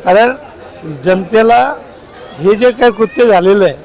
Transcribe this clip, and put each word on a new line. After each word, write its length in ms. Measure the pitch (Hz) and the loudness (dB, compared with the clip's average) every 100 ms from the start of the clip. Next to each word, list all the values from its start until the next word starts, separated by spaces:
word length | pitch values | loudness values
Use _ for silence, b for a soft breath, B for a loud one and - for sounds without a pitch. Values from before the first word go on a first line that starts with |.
कारण 280 | 185 190 240 254 - - - - 160 143 | 0 0 0 -4 -16 -20 -20 -18 -16 -8
जनतेला 560 | 151 185 175 220 226 240 269 294 - - - - - - | -2 -2 0 0 2 2 0 -6 -16 -20 -20 -20 -20 -4
हे 160 | 175 | -2
जे 160 | 208 247 | 2 0
काही 200 | 240 240 | 2 0
कृत्य 340 | 214 220 - 240 | 0 -4 0 2
झालेलं 380 | 190 180 202 | 2 2 2
आहे 100 | 180 135 | 0 -2